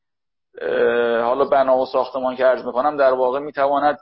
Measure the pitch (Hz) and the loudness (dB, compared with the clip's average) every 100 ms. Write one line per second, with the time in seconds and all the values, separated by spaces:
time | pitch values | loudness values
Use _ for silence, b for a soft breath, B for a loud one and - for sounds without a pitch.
0 | _ _ _ _ _ - - 127 120 120 | _ _ _ _ _ -8 -4 0 0 2
1 | 117 117 117 131 135 143 131 131 127 135 | 0 0 0 0 2 2 2 2 0 -2
2 | 123 135 127 127 131 113 123 117 143 147 | -2 -4 -6 0 0 0 -2 -2 -2 2
3 | 135 127 127 135 147 139 139 143 147 147 | 2 2 0 -2 -6 -2 0 2 0 -2